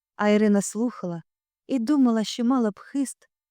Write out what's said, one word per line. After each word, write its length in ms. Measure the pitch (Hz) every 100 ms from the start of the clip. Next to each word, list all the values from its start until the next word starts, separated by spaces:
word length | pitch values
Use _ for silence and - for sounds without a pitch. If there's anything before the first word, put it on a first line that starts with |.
| _ -
а 140 | 208
Ірина 320 | 208 214 202
слухала 640 | - 208 240 - 180 170 - _ _ _ -
і 120 | 262
думала, 440 | 226 294 247 226
що 220 | 208 - 233
мала 260 | 269 220
б 80 | -
хист, 500 | - 277 262 - _ _ _